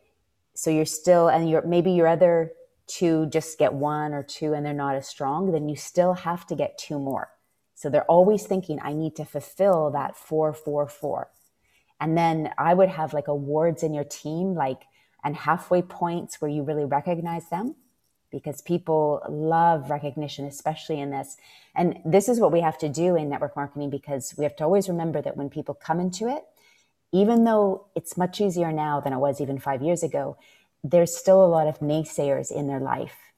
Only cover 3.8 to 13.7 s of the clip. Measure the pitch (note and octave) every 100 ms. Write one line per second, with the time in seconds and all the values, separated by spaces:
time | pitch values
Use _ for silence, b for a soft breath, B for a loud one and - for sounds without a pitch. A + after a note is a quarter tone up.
3.8 | D3 D3+ D3+ C#3+ C3+ - D#3 D3+ D3 C#3+
4.8 | C#3 C3+ - - C#3 D#3 F#3+ D#3+ D3+ D3
5.8 | - F3+ F3+ F3+ E3+ F3 - D3+ - -
6.8 | - D3 C#3 B2 - _ _ _ _ -
7.8 | C#3+ D3 - E3+ F#3 G#3 - F#3+ F3+ D3
8.8 | D3 D3+ D#3+ D#3 D3 D3 - - G3 E3+
9.8 | D3+ C#3+ C3 - - D#3 D#3 D3+ D3+ D3
10.8 | C#3+ - C#3+ C3 - _ _ _ _ _
11.8 | _ - D#3 D#3+ E3 D#3+ D3+ - D3+ F3+
12.8 | F#3 D#3+ D#3 D3 D3+ D3 C#3 D3+ E3+